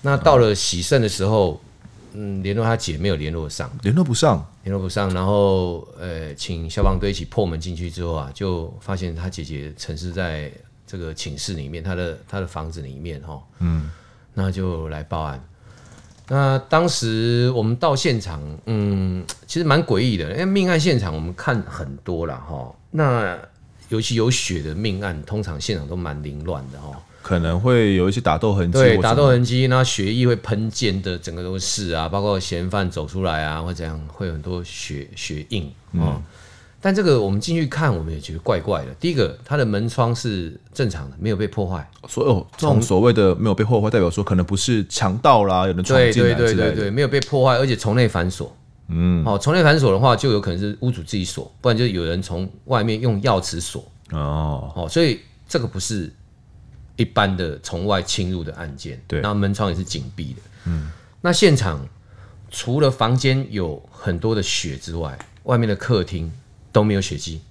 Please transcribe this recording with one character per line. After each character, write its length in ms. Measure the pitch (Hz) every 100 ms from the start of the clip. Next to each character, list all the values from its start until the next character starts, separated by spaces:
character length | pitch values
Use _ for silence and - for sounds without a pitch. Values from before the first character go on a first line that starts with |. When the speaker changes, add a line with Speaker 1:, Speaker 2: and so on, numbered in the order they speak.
Speaker 1:
那 140 | 139 139
到 220 | 160 135
了 160 | 113
洗 280 | 101 - 90
肾 200 | 87 139
的 80 | 110
时 140 | -
候， 300 | 98 110 90
Speaker 2:
哦。 60 | 76 - - - - -
Speaker 1:
嗯， 280 | 104 101 95
联 140 | 95 104
络 100 | 113
她 100 | 113
姐 220 | - 76
没 100 | 98
有 80 | 80
联 160 | 76
络 160 | 82 76
上。 220 | - 123 -
Speaker 2:
联 100 | 98
络 100 | 147
不 120 | 160 113
上？ 280 | 156 92 76 -
Speaker 1:
联 100 | 98
络 80 | 98
不 80 | 92
上， 240 | 104 98
然 100 | 90
后， 640 | 95 104 98 95 90 85 - -
呃， 340 | 90 80 78
请 340 | 73 - 87 80
消 140 | 107
防 160 | 98 92
队 120 | 101
一 20 |
起 100 | 95 80
破 200 | - 95
门 140 | 80
进 160 | 85 82
去 120 | 87
之 140 | 87
后 100 | 85
啊， 180 | 80 67
就 400 | 69 98 87 82 -
发 140 | - 95
现 200 | 90 82
她 140 | 90
姐 140 | -
姐 280 | 73 73 73 73
沉 180 | - 76
尸 160 | 90
在 400 | 85 87 78 73 - - - -
这 100 | 95
个 160 | 82
寝 240 | 78 80 71
室 160 | -
里 160 | 82 71
面， 140 | 82
她 100 | 90
的， 240 | 90 87 78 -
她 120 | 98
的 80 | 87
房 220 | - 80
子 120 | 80
里 140 | 67 67
面， 260 | 85 73
齁。 180 | 82 71 - -
Speaker 2:
嗯。 320 | 87 80 76 - - - _
Speaker 1:
那 180 | - 95
就 380 | 92 92 82 80
来 140 | 76
报 160 | 76 82
案。 200 | 76 67 - - - - - - - - -
那 300 | 135 139 131 -
当 220 | 156 175
时 640 | - 117 110 117 120 123 123
我 60 |
们 140 | 110 120
到 200 | 165 135
现 240 | 170 117
场， 220 | 92 78 73 76 -
嗯， 580 | 110 104 98 92 92 87 - -
其 140 | 160
实 40 |
蛮 200 | 160 147
诡 160 | 165 156
异 180 | 214 101
的， 140 | 76
因 60 | 110
为 80 | 190
命 220 | 196 180
案 120 | 170
现 200 | 165 131
场 140 | 95
我 60 | 78
们 120 | 82 90
看 260 | - 117
很 340 | - - 69 69
多 280 | - 85 82
啦， 180 | 62 73
齁。 240 | 71 62 - _
那 480 | 156 147 120 101 87 - _ - - -
尤 120 | 110
其 140 | 110 117
有 160 | 113
血 320 | 127 - 90
的 100 | 76
命 260 | 78 110 92
案， 180 | 101 78
通 200 | 73 110
常 180 | 95 76
现 160 | - 92
场 100 | 71
都 80 | 90
蛮 260 | 85 73
凌 200 | 73 71
乱 200 | 80 76 67
的， 80 | 67
齁。 160 | 73 71 - -
Speaker 2:
可 160 | - 90
能 200 | 82 87
会 360 | 120 120 107 95
有 120 | 92
一 40 |
些 100 | 98
打 160 | 117 78
斗 160 | 110
痕 180 | 98 87
迹 60 | 107
或 60 |
什 60 | 127
么。 40 | 107
Speaker 1:
对， 60 |
打 100 | 110
斗 140 | 117 143
痕 160 | 123
迹， 240 | 120 127 131
那 160 | 127
血 280 | 127 - 98
液 140 | 117 123
会 100 | 113
喷 340 | - 104 110
溅 300 | 101 117 92
的， 160 | 92 87
整 180 | 87 85
个 80 |
都 160 | 90 95
是 320 | 92 - 92
啊， 160 | 82 82
包 140 | 98
括 180 | 104 95
嫌 280 | 90 87 92
犯 200 | 101 90
走 160 | 78 76
出 180 | 92
来 200 | 92 80
啊， 180 | 78 78
或 120 | 85
怎 120 | 82 80
样， 140 | 78 76
会 180 | - 95
有 60 |
很 80 | 78
多 220 | 78 90
血， 440 | 87 - - 71 69 -
血 300 | - 76 76
印， 220 | 104 71 - -
Speaker 2:
嗯。 100 | 87
Speaker 1:
哦。 200 | 78 69 80 - - - - -
但 140 | 196 190
这 80 |
个 160 | 185 131
我 100 | 98
们 120 | 101
进 140 | - 165
去 100 | 147
看， 260 | 143 156
我 80 | 92
们 120 | 80
也 60 | 78
觉 120 | -
得 80 | 78
怪 200 | - 95
怪 240 | 76 85 65
的。 80 | 69
第 80 | 170
一 40 |
个， 240 | 151 87 -
它 140 | - 147
的 80 | 139
门 220 | 104 113
窗 260 | 127 117 117
是 420 | 120 101 82 69 -
正 160 | - 123
常 200 | 82 67
的， 80 | 69
没 100 | 101
有 60 | 98
被 100 | 104
破 220 | - 90
坏。 200 | 90 - - -
Speaker 2:
所-， 160 | - 143
哦， 220 | 101 - -
这 100 | 151
种 160 | 110
所 200 | 113 95
谓 100 | 120
的 240 | 107 98 87
没 140 | 107
有 40 |
被 120 | 95 107
破 160 | 117
坏， 80 | 107
代 100 | 107
表 100 | 87
说 140 | 85
可 100 | 98 92
能 100 | 87
不 100 | 98
是 280 | - 113 92
强 280 | - 104 95
盗 260 | 147 123
啦， 240 | 101 92 95
有 60 |
人 100 | 87
闯 160 | 92 131
进 60 | 120
来 60 |
之 120 | 113
类 60 | 120
的。 60 | 117
Speaker 1:
对， 80 | 117
对， 100 | 98
对， 160 | 85
对， 120 | 78 101
对， 40 |
没 120 | 117
有 60 | 139
被 120 | 135
破 280 | - 143 131
坏， 100 | 123
而 100 | 135
且 80 | 110
从 200 | 117 117
内 120 | 113
反 240 | 90 87
锁。 240 | - - - - - -
Speaker 2:
嗯。 360 | 82 87 87 78
Speaker 1:
哦， 120 | 101
从 160 | 143
内 80 | 175
反 160 | 160 156
锁 140 | 131
的 80 | 95
话， 160 | 127 117
就 160 | 139
有 80 | 104
可 100 | 95
能 60 | 87
是 180 | 104 104
屋 100 | 123
主 140 | 117
自 140 | 80 104
己 80 | 90
锁， 280 | - - -
不 80 | 123
然 100 | 113
就 80 | 123
有 200 | 92 82
人 160 | 87
从 280 | 92 87 95 - -
外 160 | 123
面 180 | 110 110
用 220 | 123 101
钥 180 | 127 98
匙 180 | - 82
锁。 260 | 82 - - - -
Speaker 2:
哦。 600 | 78 73 76 78 69 67
Speaker 1:
哦， 140 | 87 82
所 140 | 165
以 160 | 160 113 - - -
这 100 | 156
个 80 | 113
不 100 | 95
是 320 | - 107 78 - - - - - - - - -
一 80 |
般 320 | 117 113 101 92
的 240 | 85 71
从 240 | - 85 101
外 160 | 98
侵 300 | 87 - 90
入 100 | 92
的 120 | 76
案 200 | 78 85 67
件。 200 | - 62 -
Speaker 2:
对。 140 | 78
Speaker 1:
然 100 | 104
后 80 | 104
门 160 | 98
窗 160 | 101 104
也 60 | 85
是 80 |
紧 260 | 92 82 65 90
闭 160 | 73
的。 100 | 64 - -
Speaker 2:
嗯。 260 | - 80 76 - - -
Speaker 1:
那 140 | 175
现 200 | 175 202
场 320 | 135 101 76 67 - - - - - -
除 300 | - - 135
了 100 | 143
房 240 | 123 113
间 320 | 123 135 131 131
有 340 | 104 85 73 -
很 260 | - - 85
多 160 | 110
的 80 | 110
血 360 | 92 - 82 67
之 180 | - 82
外， 240 | 78 65 - -
外 140 | - 123
面 100 | 113
的 80 | 101
客 300 | - 110 87
厅 260 | 87 82 - - - -
都 120 | 110
没 100 | 104
有 80 | 101
血 160 | 95 71
迹 240 | - 80 -